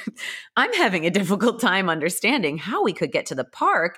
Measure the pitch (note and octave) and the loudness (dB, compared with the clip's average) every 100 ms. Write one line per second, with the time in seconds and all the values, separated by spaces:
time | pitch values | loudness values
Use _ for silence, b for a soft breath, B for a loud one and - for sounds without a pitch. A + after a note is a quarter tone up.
0 | - - - - - - C#4+ A4 C4+ F#3 | -6 -10 -12 -12 -6 -2 0 2 2 2
1 | E3 F3+ F3+ G3 A#3 A3+ - F#3+ F#3 D#3+ | 0 0 0 2 2 2 2 2 2 0
2 | D#3 F3 G3+ C#4 D#3+ D3+ D3 D#4+ C4 E3 | -2 0 0 2 0 -2 -4 0 0 0
3 | D#3+ D3+ - C3 B2 - E4+ F#4+ E3+ | -2 -2 -2 -6 -8 -2 0 2 0